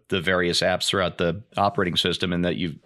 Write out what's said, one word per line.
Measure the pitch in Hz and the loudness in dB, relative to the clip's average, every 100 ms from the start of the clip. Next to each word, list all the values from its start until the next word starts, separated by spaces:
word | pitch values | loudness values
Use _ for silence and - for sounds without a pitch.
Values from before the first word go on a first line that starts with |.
| - | -4
the | 98 | -2
various | 82 92 87 82 | 2 2 2 2
apps | 90 90 - | 2 0 0
throughout | 101 90 - | 0 0 0
the | 87 98 - - | -2 -2 -4 0
operating | 101 101 90 80 | 0 2 -2 0
system | 92 82 92 | 0 0 -2
and | 87 87 | 0 -2
that | 80 | -2
you've, | 87 69 | -4 -8